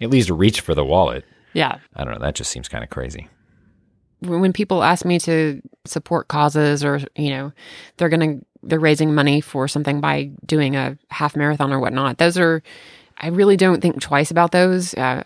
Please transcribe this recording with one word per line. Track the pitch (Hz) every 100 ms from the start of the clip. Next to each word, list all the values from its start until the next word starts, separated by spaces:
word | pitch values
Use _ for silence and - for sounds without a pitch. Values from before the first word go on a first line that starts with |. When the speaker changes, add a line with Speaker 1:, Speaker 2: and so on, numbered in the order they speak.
Speaker 1:
At | 117
least | 131 95
reach | 82 101 104
for | -
the | 76
wallet. | 69 87 76 62 - _ _
Speaker 2:
Yeah. | - 143 - -
Speaker 1:
I | -
don't | 65
know. | 52
That | 67
just | - -
seems | 64 -
kinda | 58 57
crazy. | - 64 - - _ _ _ _ _ _ _ _ _
Speaker 2:
When, | 180 170
when | 190
people | 185 202 185
ask | 139 175
me | 180 175
to | 170 160 156 139 - _
support | - 160 - 170 -
causes | 147 147 151 147 143
or, | 143 143 139
you | - 147
know, | 135 139 - - - - -
they're | 170
gonna, | 160 156 143 - _
they're | - 160
raising | 156 151 156
money | 147 143 143
for | - 139 131
something | 147 147 143
by | 147 143 139 139 -
doing | 156 139 139
a | 131 143 -
half | - 151 151
marathon | 147 147 139
or | 135
whatnot, | 120 127 135 123
those | 170 175
are, | 170 160 - - - - _ -
I | 160
really | 175 202 196
don't | 185 170
think | 175 -
twice | - 143 151
about | 170 170
those. | 180 185 185 180
Uh, | - 127 127